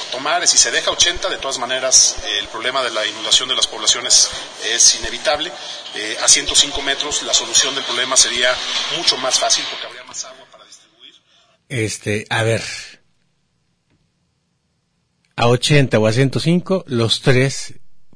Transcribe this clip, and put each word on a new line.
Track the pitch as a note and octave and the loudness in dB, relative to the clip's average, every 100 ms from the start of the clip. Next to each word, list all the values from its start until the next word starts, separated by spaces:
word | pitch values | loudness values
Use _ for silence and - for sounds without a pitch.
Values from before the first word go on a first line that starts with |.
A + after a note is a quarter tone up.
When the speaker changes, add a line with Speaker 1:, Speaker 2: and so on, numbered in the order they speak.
| - | -6
Speaker 1:
tomar | B2 D3 F3 | -6 -2 0
es | D#3+ | 2
si | - | 4
se | A#2 | 4
deja | B2+ D#3 | 2 0
ochenta, | - F3 E3+ F#3+ | 2 0 0 -4
de | - | -4
todas | C3+ C3 | -4 -4
maneras, | B2 C3 C3 - - - | -4 -2 2 4 4 0
eh, | A2 G#2 | -4 -4
el | G#2+ | -4
problema | A2 A#2+ C3+ | -4 -2 0
de | B2 | -2
la | A2 | -2
inundación | G#2+ A2 A2 - B2+ | -4 -4 0 0 2
de | A#2+ | -2
las | - | -2
poblaciones | A2+ G#2 B2 B2 - - - - - | -2 -2 0 2 2 2 -2 -12 -8
es | G#2+ A#2+ - - | -4 2 4 2
inevitable. | A#2 A#2 D#3 D3 E3+ - - - - - | -4 -4 -2 -2 -4 -10 -14 -14 -12 -8
Eh, | G#2+ A#2 | -8 -2
a | B2+ | 2
ciento | D#3 D3 | 2 4
cinco | C#3 C#3+ C#3 | 2 2 0
metros, | C#3 C#3 C#3+ C#3 | -2 -2 -2 -4
la | B2 | 0
solución | - A#2+ A#2 C#3 | -2 2 0 0
del | C3+ | -2
problema | - A#2+ B2+ B2+ | -4 -4 0 2
sería | A#2+ A#2+ B2 B2 - - - D#3 | 2 2 0 0 -2 -6 -4 -4
mucho | E3+ C#3 | -2 -2
más | C3 - | 0 0
fácil | A#2+ - - | 2 0 -2
porque | - C3 | -8 -12
habría | B2 | -14
más | B2 - | -16 -14
agua | C3 - A2 | -14 -16 -20
para | - | -20
distribuir. | - - _ _ - _ _ _ _ _ - | -20 -20 _ _ -20 _ _ _ _ _ -8
Speaker 2:
Este, | C3 A2 - A2 G#2 - | -4 -2 -4 -4 -4 -2
a | A#2 | 0
ver, | A2+ A2 - - - - _ _ _ _ _ _ _ _ _ _ _ _ _ _ _ _ _ _ _ _ _ _ _ | 2 0 -2 -10 -14 -20 _ _ _ _ _ _ _ _ _ _ _ _ _ _ _ _ _ _ _ _ _ _ _
a | - A#2 | 0 4
ochenta | B2 - D3 B2+ A2+ | 4 4 4 6 4
o | A2 | 4
a | |
ciento | A2+ C3+ C3 | 4 2 2
cinco, | D#3+ F3 - F#3+ - | 2 0 2 -2 0
los | A#2+ A2+ - | 0 2 2
tres | - B2+ C3+ - - - - - - | 4 4 4 -2 -10 -12 -16 -16 -18